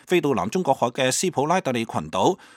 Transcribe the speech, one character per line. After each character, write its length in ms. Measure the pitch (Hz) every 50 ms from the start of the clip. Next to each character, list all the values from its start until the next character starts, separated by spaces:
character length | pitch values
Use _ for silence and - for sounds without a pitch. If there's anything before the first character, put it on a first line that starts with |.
| -
飛 140 | - 180 170
到 120 | 151 143 127
南 140 | 95 87 107
中 140 | - 185
國 100 | 180 139
海 140 | 131 - 127 -
嘅 200 | - - 127 127
斯 180 | 127 - 190 175
普 160 | - - 143 156
拉 120 | 180 190
特 120 | - 139
利 120 | 123 117 113
群 240 | - - 98 76 78
島， 300 | 85 92 107 156 196 - - - -